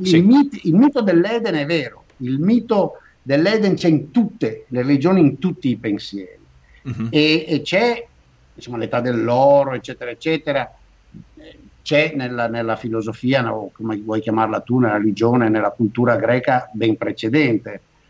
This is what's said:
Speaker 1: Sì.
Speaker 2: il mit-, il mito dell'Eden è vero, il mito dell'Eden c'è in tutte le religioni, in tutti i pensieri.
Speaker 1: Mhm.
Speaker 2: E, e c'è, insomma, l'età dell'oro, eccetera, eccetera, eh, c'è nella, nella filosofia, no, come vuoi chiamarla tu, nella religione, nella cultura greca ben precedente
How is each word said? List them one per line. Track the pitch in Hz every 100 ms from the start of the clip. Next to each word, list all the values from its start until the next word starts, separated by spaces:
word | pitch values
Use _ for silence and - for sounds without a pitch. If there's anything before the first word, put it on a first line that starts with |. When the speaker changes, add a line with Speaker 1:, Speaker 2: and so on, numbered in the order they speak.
Speaker 1:
Sì. | 185 170
Speaker 2:
il |
mit-, | 190 269 285 202
il | 175
mito | 170 277 277
dell'Eden | 202 170 196 233 220
è | 160 143
vero, | 170 123 - _ -
il | 127 135
mito | 175 240 - 208 165 - _ _
dell'Eden | - 143 180 220 202
c'è | 175 175
in | 151 -
tutte | 240 208 - 113 110 -
le | 123
religioni, | 131 143 156 190
in | 147 -
tutti | 185 147 131
i | 117
pensieri. | 120 123 - 101 92 - _ _ _ _
Speaker 1:
Mhm. | 131 110 113
Speaker 2:
E, | 147 151 160 160
e | 151
c'è, | - 180 240 233 - _ _ _ _
insomma, | - - -
l'età | - 123
dell'oro, | 123 117 113 123 139 143 135
eccetera, | 123 - 127 123
eccetera, | 117 160 160 151 139 120 _ _ _ _ - - -
eh, | - - - _
c'è | - 147 156 147
nella, | 123 123 117
nella | 117 113 110
filosofia, | 117 113 110 113 127 135
no, | 117 110 101
come | - 110 104
vuoi | 107 110
chiamarla | 110 107 110 104
tu, | - 123
nella | 120 107
religione, | 107 104 113 123 113
nella | 110 104
cultura | - 107 113 120 117
greca | 113 127 127 127 -
ben | 110 113 104
precedente | 101 101 110 143 139 110 107 101 _ _